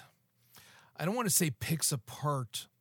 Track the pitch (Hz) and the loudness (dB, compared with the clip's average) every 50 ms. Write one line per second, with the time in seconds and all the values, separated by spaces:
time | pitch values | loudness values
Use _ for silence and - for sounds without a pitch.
0 | - - _ _ _ _ _ _ _ _ - - - - - - - - _ - | -18 -20 _ _ _ _ _ _ _ _ -20 -20 -20 -20 -20 -20 -20 -18 _ -4
1 | 151 175 214 254 240 190 - - 180 156 123 - - - 165 151 - - 147 127 | -2 -2 0 0 0 2 4 4 4 2 0 -2 -2 -2 0 0 2 0 0 -2
2 | - - - - - 147 143 135 123 - - - - - _ _ | -4 -8 -12 -4 -2 -2 0 -2 -2 -6 -8 -12 -12 -12 _ _